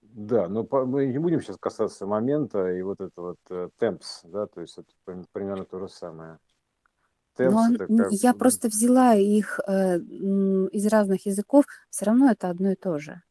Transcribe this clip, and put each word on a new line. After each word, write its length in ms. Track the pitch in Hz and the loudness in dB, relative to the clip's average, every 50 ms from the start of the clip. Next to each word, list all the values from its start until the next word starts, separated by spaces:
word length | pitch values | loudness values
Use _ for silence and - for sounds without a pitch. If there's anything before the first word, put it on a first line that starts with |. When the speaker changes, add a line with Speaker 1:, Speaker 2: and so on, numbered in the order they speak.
Speaker 1:
Да, 480 | _ 107 110 120 107 104 120 113 95 85 | _ _ _ -16 -8 -2 0 0 0 0
но 140 | 95 110 110 | -4 -6 -6
по-, 200 | - - 139 131 | -2 -2 -2 -2
мы 220 | 127 123 143 139 139 | 0 -2 -2 -2 -2
не 120 | 120 135 | -2 -2
будем 220 | 160 175 165 139 | -2 0 -2 -2
щас 160 | - - 98 - | -4 -6 -14 -8
касаться 500 | - 95 - - 110 95 - - 101 95 | -8 -8 -4 -4 -6 -6 -6 -8 -8 -4
момента 640 | 104 107 113 127 143 143 143 - _ 104 95 92 | -4 -2 -2 0 -2 -2 -2 -2 _ -4 -2 -2
и 100 | 90 90 92 | -2 -4 -4
вот 180 | 95 98 - | -6 -8 -8
это 200 | 98 90 _ - | -10 -14 _ -12
вот, 180 | 87 87 87 _ _ _ | -12 -12 -12 _ _ _
э, 180 | 92 90 90 85 _ _ | -10 -10 -10 -10 _ _
темпс, 440 | - 117 117 113 - - - - _ | -2 -2 -2 -4 -12 -18 -20 -20 _
да, 220 | 85 80 101 107 98 | -14 -8 -8 -8 -8
то 140 | _ - | _ -16
есть 160 | 85 78 - - | -16 -16 -16 -20
это 100 | 85 _ _ _ _ | -20 _ _ _ _
при-, 200 | - 90 90 90 _ _ | -16 -14 -14 -14 _ _
примерно 320 | 104 101 98 98 95 95 | -10 -8 -8 -8 -8 -10
то 140 | - - 92 | -12 -12 -12
же 100 | 95 92 | -12 -12
самое. 500 | - - - 87 80 80 80 80 80 78 _ _ _ _ _ _ _ _ _ _ _ _ _ _ _ _ _ _ _ _ | -14 -14 -16 -16 -14 -16 -18 -18 -20 -20 _ _ _ _ _ _ _ _ _ _ _ _ _ _ _ _ _ _ _ _
Speaker 2:
Ну, 160 | 127 - 196 220 | 2 2 4 4
Speaker 1:
Темпс 20 | |
Speaker 2:
ан-, 200 | 226 233 240 226 | 4 2 2 0
Speaker 1:
это 100 | 190 180 | 0 2
Speaker 2:
н-, 160 | 214 226 226 | 2 2 4
Speaker 1:
как, 100 | 196 202 196 - | 2 0 2 2
Speaker 2:
я 100 | 247 247 | 2 2
Speaker 1:
м, 0 | |
Speaker 2:
просто 360 | - 220 254 247 - - 233 | 4 2 2 2 2 -2 -4
взяла 440 | 214 208 220 240 254 254 254 247 226 | -2 0 2 4 4 6 6 6 6
их, 440 | 208 196 202 208 214 208 - - - - - | 6 4 4 2 2 0 0 -6 -8 -4 -2
э, 300 | 196 190 190 190 180 170 | 0 0 2 2 0 -2
м, 680 | 165 - - - - 196 196 196 196 196 190 190 190 185 | -4 -6 -12 -6 -4 0 0 2 2 2 2 2 0 0
из 180 | - 220 196 208 | -2 -2 0 2
разных 380 | 214 220 208 190 196 185 - | 4 4 4 4 0 -2 -2
языков, 400 | 208 196 196 208 _ - 285 285 - - - _ _ | -4 -4 -4 -4 _ 4 4 4 4 0 -20 _ _
все 160 | - - - | -10 -4 0
равно 260 | 214 220 247 269 277 | 2 4 6 6 4
это 180 | 220 - - 180 | 4 2 -2 -6
одно 220 | 175 175 190 196 | -4 -2 0 0
и 40 | 190 | 0
то 220 | - - 190 170 147 | -2 -2 -4 -4 -4
же. 220 | 151 151 - 175 _ _ | -6 -8 -16 -18 _ _